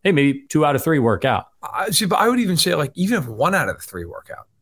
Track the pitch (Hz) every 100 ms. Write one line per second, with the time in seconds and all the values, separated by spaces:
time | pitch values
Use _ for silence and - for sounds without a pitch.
0 | 196 151 139 139 - 156 147 135 165 151
1 | 117 98 135 101 - _ - - 196 170
2 | 202 196 226 247 202 165 180 165 139 -
3 | 185 233 120 110 160 190 104 - - 92
4 | 85 - - - - _